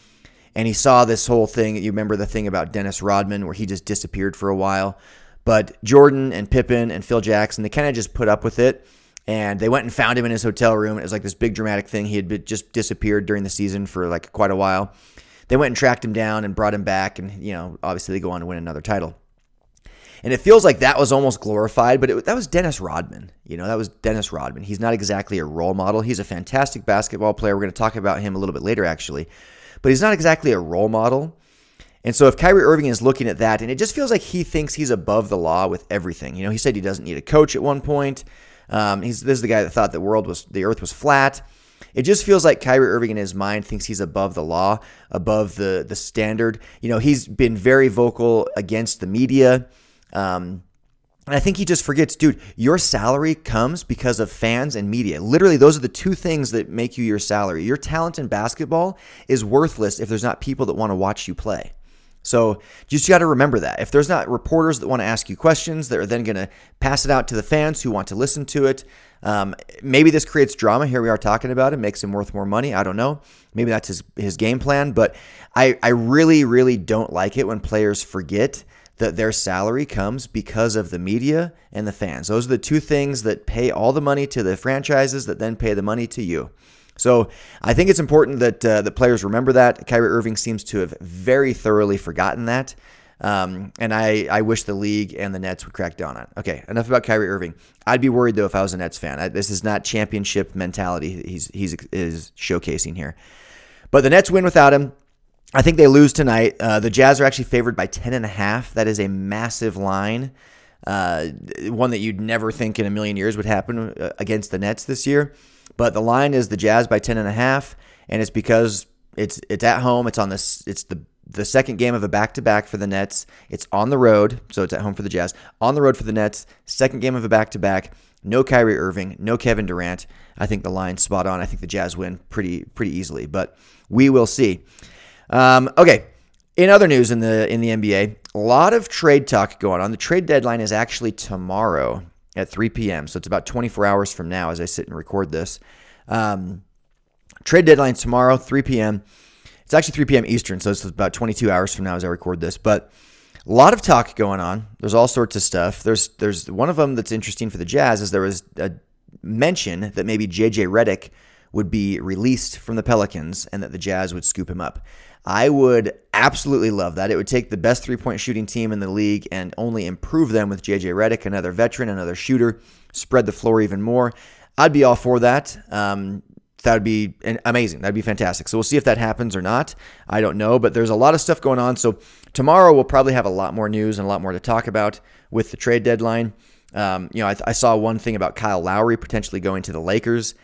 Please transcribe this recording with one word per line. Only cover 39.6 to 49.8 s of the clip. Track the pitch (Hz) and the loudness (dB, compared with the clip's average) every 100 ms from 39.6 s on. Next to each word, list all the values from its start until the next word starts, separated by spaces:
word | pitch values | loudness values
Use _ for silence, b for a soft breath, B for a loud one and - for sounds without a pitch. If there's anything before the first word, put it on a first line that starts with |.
that | 82 | 0
thought | 117 101 | 0 0
the | 80 | 0
world | 98 107 92 | 0 0 -2
was, | 85 - | -8 -8
the | 98 | -4
earth | 98 113 | -2 -2
was | - | -6
flat. | - 143 139 139 - - b b b b | -4 2 4 2 -2 -14 b b b b
It | 123 | -2
just | 139 202 | 2 2
feels | - 190 156 | 4 4 6
like | - | 2
Kyrie | 127 131 120 | 2 4 4
Irving | 117 117 | 2 -2
in | 107 | -4
his | 95 | -6
mind | 95 98 107 - | -6 -4 -4 -6
thinks | 104 | -8
he's | - 85 | -8 -8
above | 87 95 98 | -6 -2 -4
the | 85 | -4
law, | 80 82 98 110 B B B | -4 0 0 0 B B B
above | 92 98 107 101 98 | -6 0 0 -2 -4
the, | 98 92 64 | -4 -4 -6
the | |
standard. | - - 110 107 110 117 113 B B | -10 -8 -4 -2 -2 -2 -4 B B
You | 117 | -4
know, | 110 | 0
he's | 139 131 - | 2 0 -2
been | 104 120 107 | 0 0 2
very | 113 135 131 | 4 6 4
vocal | 104 120 113 117 113 - - | 4 0 2 2 2 0 -4
against | 90 110 113 - | -4 -4 -4 -6
the | 92 | -4
media. | 110 127 135 127 127 123 b | -2 2 6 6 6 0 b